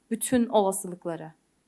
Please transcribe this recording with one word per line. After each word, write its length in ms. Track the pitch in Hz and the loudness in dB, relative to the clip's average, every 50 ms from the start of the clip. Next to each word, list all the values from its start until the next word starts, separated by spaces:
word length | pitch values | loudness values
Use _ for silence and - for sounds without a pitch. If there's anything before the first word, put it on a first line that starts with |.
| _ - | _ -6
Bütün 380 | 226 214 - - 262 247 233 220 | -6 -4 -2 2 2 2 2 4
olasılıkları. 840 | - 220 202 190 190 - - 180 180 180 - 175 165 156 156 160 - _ _ _ _ _ _ | 4 4 4 4 2 -2 -4 -8 -10 -8 -8 -6 -6 -8 -8 -14 -16 _ _ _ _ _ _